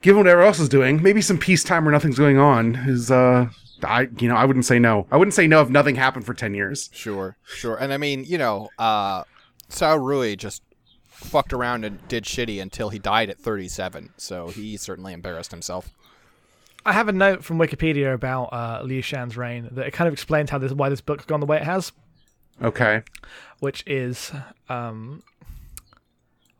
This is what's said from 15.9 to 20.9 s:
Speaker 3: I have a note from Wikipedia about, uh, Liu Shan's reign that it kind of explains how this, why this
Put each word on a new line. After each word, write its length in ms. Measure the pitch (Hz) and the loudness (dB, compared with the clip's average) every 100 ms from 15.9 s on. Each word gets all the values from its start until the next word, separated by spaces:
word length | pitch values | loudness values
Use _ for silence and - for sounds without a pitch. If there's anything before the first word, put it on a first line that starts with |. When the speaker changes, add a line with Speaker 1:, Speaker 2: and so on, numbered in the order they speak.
| _ _ _ _ _ _ _ _ _ - | _ _ _ _ _ _ _ _ _ -2
Speaker 3:
I 80 | |
have 160 | 202 220 | 0 0
a 40 | |
note 300 | 190 196 185 | 2 2 0
from 140 | - 165 | -4 -2
Wikipedia 560 | 165 139 160 143 139 | 0 0 -2 0 -2
about, 400 | 127 127 131 123 | -2 -4 -6 -6
uh, 300 | 123 117 117 131 | -8 -8 -8 -8
Liu 160 | 131 | -8
Shan's 340 | 123 139 123 117 | -8 -8 -10 -10
reign 320 | 123 120 117 | -10 -10 -12
that 160 | 123 131 | -10 -10
it 40 | |
kind 160 | - 170 | -2 -2
of 60 | |
explains 380 | 147 - 160 151 | -2 -4 -2 -2
how 80 | 147 | -4
this, 120 | 131 | -6
why 160 | 139 | -2
this 120 | 139 | -2